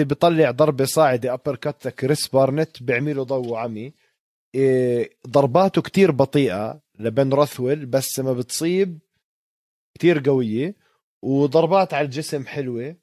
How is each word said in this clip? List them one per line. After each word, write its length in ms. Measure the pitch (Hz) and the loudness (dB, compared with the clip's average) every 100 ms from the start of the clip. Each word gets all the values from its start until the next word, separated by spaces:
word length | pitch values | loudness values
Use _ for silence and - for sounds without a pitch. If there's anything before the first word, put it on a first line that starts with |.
بيطلع 500 | 143 147 170 165 143 | -2 2 2 4 2
ضربة 340 | 120 156 131 127 | 4 2 2 0
صاعدة 480 | - 151 123 123 | 2 2 2 -2
أبر 220 | 131 151 127 | -4 -6 -6
كات 300 | 151 - 135 | -8 -8 -10
لكريس 420 | - 131 151 - | -6 -2 -2 0
بارنت، 560 | 135 135 143 156 - | 2 2 0 -4 -6
بيعمله 400 | 123 123 147 139 | -4 -2 -2 -4
ضو 320 | 131 131 123 117 | -4 -4 -4 -6
عمي. 380 | 120 110 123 - _ _ _ _ _ 131 | -6 -8 -12 -18 _ _ _ _ _ 0
إيه، 540 | 135 127 123 120 113 _ 127 | 2 4 2 0 -2 _ 0
ضرباته 540 | 139 139 139 190 165 | 2 4 4 2 0
كتير 300 | - - 190 | -2 2 4
بطيئة 720 | 131 135 147 131 90 110 - _ _ | 4 2 2 0 -2 -6 -10 _ _
لبن 340 | 113 113 135 | -4 0 0
روثويل، 520 | 139 147 - 123 151 135 | 2 0 0 -4 -4 -2
بس 340 | 131 123 - | -4 -2 -6
ما 140 | 131 | -4
بتصيب 680 | 123 120 - 165 180 190 160 _ _ _ _ _ _ _ _ _ _ | -4 -6 -4 -2 0 -2 -6 _ _ _ _ _ _ _ _ _ _
كتير 320 | 165 160 135 | 2 2 2
قوية، 460 | 135 117 110 156 208 _ _ _ _ 127 | 0 0 -2 -4 -8 _ _ _ _ -2
وضربات 680 | 139 143 160 160 190 185 | 0 2 2 4 2 2
على 120 | 143 143 | -2 -4
الجسم 400 | 131 156 147 127 | -6 -6 -8 -8
حلوة. 500 | 147 131 117 127 170 | -8 -6 -6 -8 -14